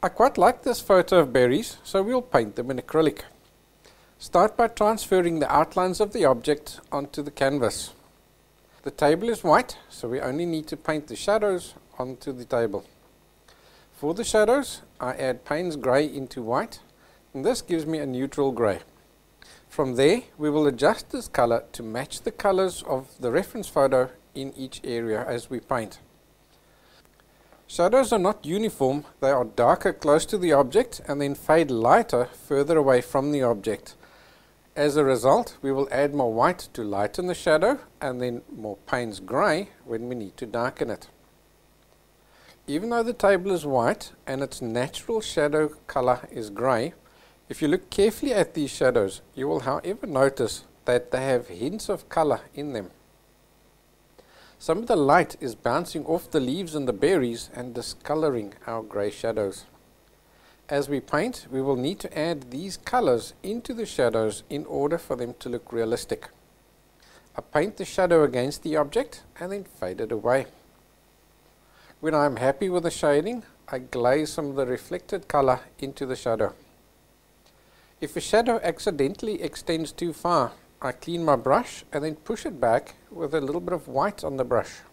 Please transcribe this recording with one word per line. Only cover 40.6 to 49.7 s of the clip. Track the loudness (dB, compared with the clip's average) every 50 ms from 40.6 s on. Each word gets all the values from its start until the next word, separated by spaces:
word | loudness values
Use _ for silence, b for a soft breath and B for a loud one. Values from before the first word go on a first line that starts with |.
| -4 -4 -4 -6 -6 -6
it. | -6 -10 -10 -20 _ _ _ _ _ _ _ _ _ _ _ _ _ _ _ _ _ _ _ _ _ _ b b b b b b b b b
Even | -6 -6 -6 -4 -2
though | -2 -2 -2
the | -2 -2
table | 2 4 4 4 4 2 0 -2
is | -2 -2
white | 0 2 2 4 2 0 0 -6 -18 -18 -20 _
and | -8 -4 -4 -4
its | -6 -6 -8
natural | -8 -4 -2 -2 -2 -2 -6 -12 -8 -4 -4 -4 -4
shadow | -4 0 0 0 2 2 2 0 0 -2 -10 _
colour | -6 -4 0 2 2 2 2 0 -12
is | -12 -12 -10 -10
grey, | -8 -2 0 2 2 2 0 -4 -8 -12 _ b b b b b b b b _
if | -8 -4 0
you | 0
look | 0 0 -2 -6
carefully | 0 2 2 2 2 0 -4 -2 2
at | 2 0 0 0
these | -4 -4 -4
shadows, | -2 2 2 4 4 4 2 0 -2 -8 -18 _ _
you | -6 -4 -2
will | -2 -2
however | -2 -2